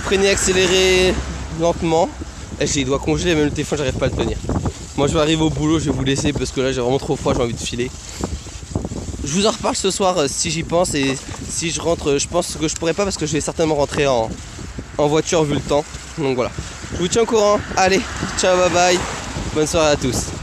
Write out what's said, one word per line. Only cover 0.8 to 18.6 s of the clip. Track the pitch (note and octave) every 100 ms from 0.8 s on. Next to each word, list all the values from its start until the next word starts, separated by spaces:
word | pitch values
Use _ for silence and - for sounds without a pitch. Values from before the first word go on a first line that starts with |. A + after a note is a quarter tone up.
| F#3 F#3 F#3 G3+ - - - D#3+
lentement. | E3 E3+ E3+ D#3+ G#3 - E3 - - -
Eh, | C#3
j'ai | D3
les | C3
doigts | C3+
congelés, | - D3+ F3+
même | D#3+ D3
le |
téléphone, | C3+ C#3+ D3+
j'arrive | C3+
pas | - C3
à |
le | -
tenir. | A2+ G#2+ - - - - - -
Moi, | C#3
je |
vais | D#3+
arriver | D3+ D#3+
au | D#3
boulot, | C#3 D3+ D#3+
je | C#3+
vais |
vous | C3+
laisser | C3+ C#3 D3
parce | C3 B2+
que | -
là, | C3
j'ai | C3
vraiment | A#2+ C3+
trop | - C3+
froid, | D3
j'ai | C3+
envie | A#2+
de | A2+
filer. | - A#2 B2 - - - - - - - - - - - - -
Je | C#3
vous | D#3+ G#3
en |
reparle | - G#3 C4+
ce | F#3+
soir, | F3 F#3+ F3+
euh, | C#3
si | - E3+
j'y | D#3+
pense | - E3+ F3+ D3+
et | C3+ C3+ - - -
si | - E3
je | D3
rentre, | D3+ E3+ D#3
euh, | C#3
je | -
pense | E3+ E3+ D#3
que | D#3
je | -
pourrais | E3
pas | D#3+ G3+
parce | -
que | D3+
je |
vais | D3
certainement | C#3 D3 D#3+ D3+
rentrer | C#3 - C#3
en, | B2 A2+ - - - - - - -
en | D3
voiture | D#3 D3+ F3 D3+
vu |
le | C#3+
temps. | - D3 D3+ - - -
Donc | C#3 B2+
voilà. | G#2+ - - - -
Je | -
vous | F3
tiens | A#3
au | A3+
courant. | A3+ G#3 G#3 - -
Allez, | F#3+ F#3+ - - - -
ciao, | F#3+
bye | F3+